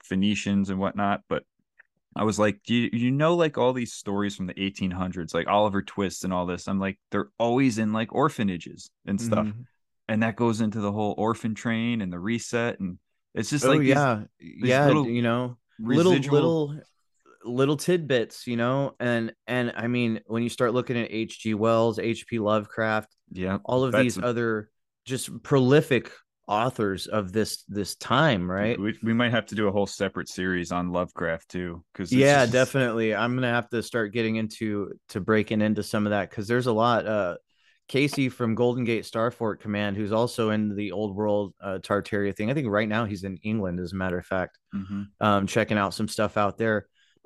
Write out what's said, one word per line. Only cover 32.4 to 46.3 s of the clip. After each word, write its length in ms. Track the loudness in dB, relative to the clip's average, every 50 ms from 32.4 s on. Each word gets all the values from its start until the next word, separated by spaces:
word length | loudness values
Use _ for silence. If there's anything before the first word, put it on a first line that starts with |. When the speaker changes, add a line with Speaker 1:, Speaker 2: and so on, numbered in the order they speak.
Speaker 1:
just 100 | 4 4
Speaker 2:
definitely. 640 | 4 2 2 2 2 0 0 2 0 0 0 0 0
I'm 180 | 0 0 0 0
gonna 140 | 0 0 0
have 220 | 0 0 -2 -2
to 120 | -4 -4
start 300 | -4 -2 -2 -2 -2 -2
getting 240 | -2 -2 -2 0 0
into, 560 | -2 -4 -6 -6 -6 -6 -4 -4 -4 -6 -6 -10 -14 _ -8
to 120 | -8 -6
breaking 400 | 0 2 2 2 4 2 2 2
into 220 | 2 2 2 0 -2
some 220 | -2 -2 0 0
of 40 | 2
that, 200 | 2 0 0 -2
'cause 180 | -6 -8 -4 0
there's 180 | 0 0 2 2
a 60 | 2
lot. 320 | 4 4 4 4 2 2 0
Uh, 300 | 0 0 0 -2 -4 -6 -12 _ _ _ _ _ _ _ _ -4
Casey 400 | 0 0 0 0 0 -2 -2 -2
from 260 | -2 -2 -2 -2 0
Golden 300 | 2 2 2 2 0 0
Gate 180 | -2 -2 -2 -4
Starfort 560 | -6 -4 -2 -2 -2 -2 -2 -4 -4 -4 -6
Command, 380 | -6 -4 -4 -2 -2 -2 -2 -4
who's 160 | -4 -2 0
also 360 | 0 0 0 0 0 0 0
in 220 | 2 2 0 0 -2
the 180 | -4 -6 -6 -4
Old 220 | -6 -6 -6 -4
World, 380 | -2 0 0 0 0 -2 -4 -8 _
uh, 180 | -8 -8 -8 -8
Tartaria 540 | -2 0 0 0 0 -2 -4 -2 -2 -2 -2
thing. 160 | -2 -4 -2
I 40 | -2
think 140 | -2 -2 0
right 180 | 0 0 0 0
now 160 | 0 -2 -2
he's 220 | -2 -4 -6 -8
in 120 | -10 -10 -8 -6
England, 360 | -4 -2 -2 -2 -2 -4 -6
as 100 | -6 -6
a 40 | -6 -4
matter 200 | -2 -2 -2 -4
of 80 | -4
fact, 320 | -4 -4 -4 -4 -4 -8 _ _ _ -10
Speaker 1:
Mm-hmm. 300 | -10 -8 -6 -8 -8 -8 -10 _ _
Speaker 2:
um, 280 | 2 2 4 4 2 2
checking 300 | 2 0 2 2 2 0
out 160 | 0 0 0
some 140 | -4 -4 -4
stuff 300 | -2 -2 -2 0